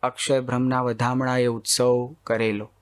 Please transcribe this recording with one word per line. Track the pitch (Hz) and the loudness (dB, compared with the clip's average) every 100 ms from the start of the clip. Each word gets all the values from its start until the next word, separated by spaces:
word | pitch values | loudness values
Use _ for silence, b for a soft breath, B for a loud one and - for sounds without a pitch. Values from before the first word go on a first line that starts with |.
અક્ષર | 131 - - 135 | -4 -4 0 0
બ્રહ્મના | 127 123 127 127 | 0 0 0 0
વધામણાએ | 123 113 120 127 131 127 123 | -2 0 0 0 0 0 0
ઉત્સવ | 117 - - 123 123 123 156 | -2 -2 2 4 2 0 -10
કરેલો. | - 113 110 104 107 _ | -4 0 0 -2 -8 _